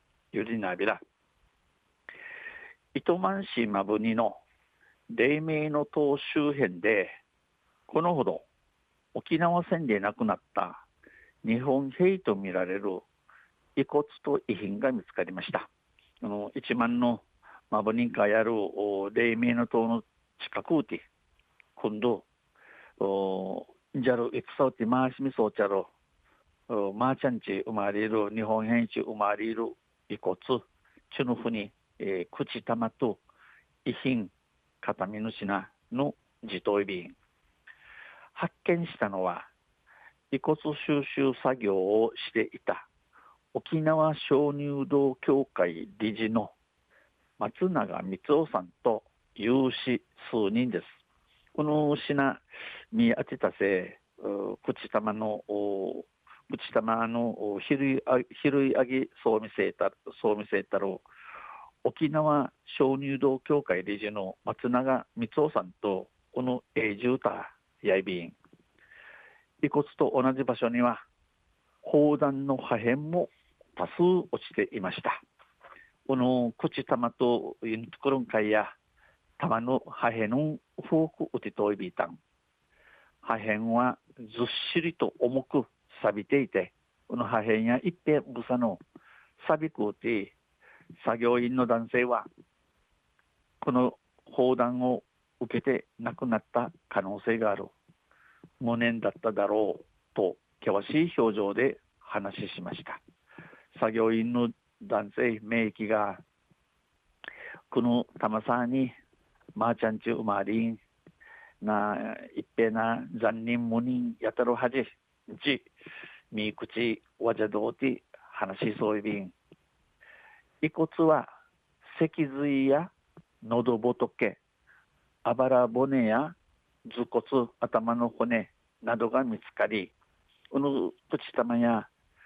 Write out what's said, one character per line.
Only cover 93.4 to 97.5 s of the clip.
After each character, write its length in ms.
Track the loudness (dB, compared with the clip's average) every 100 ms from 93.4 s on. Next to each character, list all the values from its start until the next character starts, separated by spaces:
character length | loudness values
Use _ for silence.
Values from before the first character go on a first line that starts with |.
| _ _
こ 120 | 0
の 220 | 2 2 0 _ _
砲 320 | -12 0 2 4
弾 240 | 2 0
を 220 | 0 -2 -4 _ _ _
受 220 | -4 -2
け 20 |
て 240 | 0 -2 -4 _
亡 160 | -10
く 120 | -6 -2
な 120 | -2
っ 60 | 0
た 200 | -2 -2 -6 _
可 140 | -4
能 180 | -4 -6
性 140 | -2 0
が 120 | 0